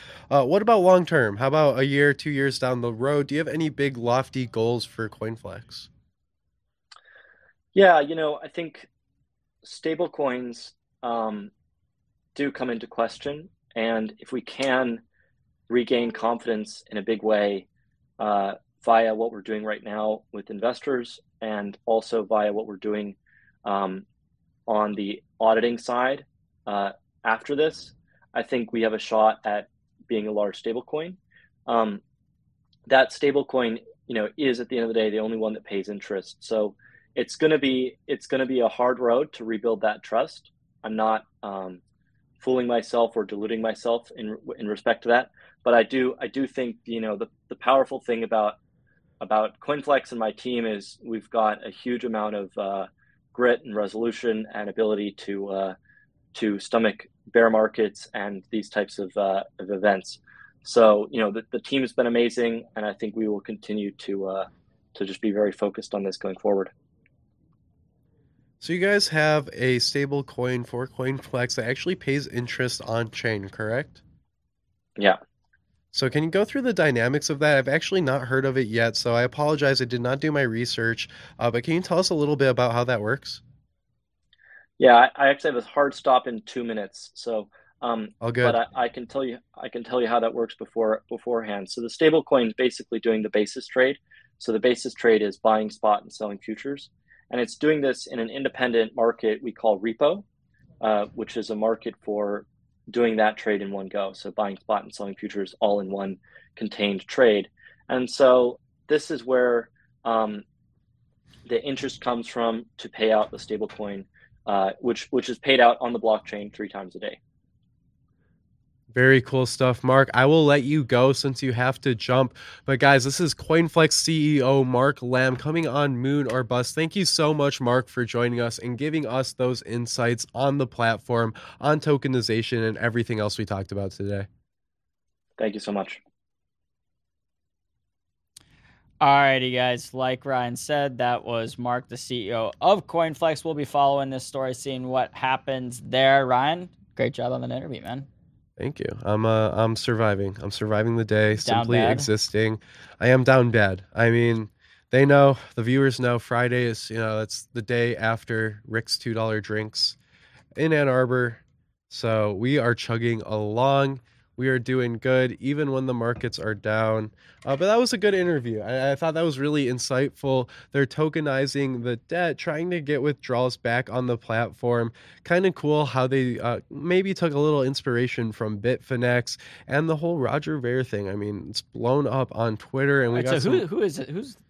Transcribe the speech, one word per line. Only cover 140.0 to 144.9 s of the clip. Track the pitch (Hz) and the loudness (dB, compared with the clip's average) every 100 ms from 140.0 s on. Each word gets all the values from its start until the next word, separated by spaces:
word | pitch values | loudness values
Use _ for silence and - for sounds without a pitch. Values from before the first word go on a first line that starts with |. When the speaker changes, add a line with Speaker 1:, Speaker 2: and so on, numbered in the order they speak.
| 131 127 | -2 -2
Speaker 3:
Ryan | 139 131 123 120 | -2 -2 -2 -6
said, | - 147 143 123 | -4 -2 -2 -2
that | 123 123 | -2 -2
was | - 117 110 - | -2 -4 -4 -6
Mark, | 123 123 123 | -4 -4 -6
the | 120 | -14
C | - 123 98 | -8 -8 -4
E | |
O | 117 110 - | -4 -4 0
of | 165 202 - | 2 2 0
CoinFlex. | 165 165 147 165 151 | -2 -2 0 -2 -2
We'll | 165 | -6
be | 151 143 | -6 -2
following | 147 143 139 135 | 2 2 2 -2
this | 131 | -6
story, | - 139 131 | -10 -6 -6
seeing | 123 139 127 | -6 -8 -8
what | 127 | -4